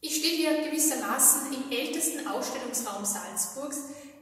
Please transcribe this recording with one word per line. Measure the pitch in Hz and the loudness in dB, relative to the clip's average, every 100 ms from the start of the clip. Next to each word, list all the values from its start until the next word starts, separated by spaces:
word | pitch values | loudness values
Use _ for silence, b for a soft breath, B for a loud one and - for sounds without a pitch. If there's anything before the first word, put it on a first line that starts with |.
Ich | 311 302 | -2 0
stehe | 311 330 | 0 2
hier | 320 302 311 | 4 2 2
gewissermaßen | 311 302 269 294 254 - 294 269 | 2 2 2 0 6 6 6 2
im | 262 262 | -4 -2
ältesten | 240 302 311 - 294 311 | -2 -2 0 0 -2 -2
Ausstellungsraum | - - 262 247 233 226 202 | -2 -2 -4 -4 -4 -4 -4
Salzburgs, | 202 208 - 190 - - 285 285 277 285 B B | -2 -4 -4 -4 -4 -4 -6 -6 -8 -12 B B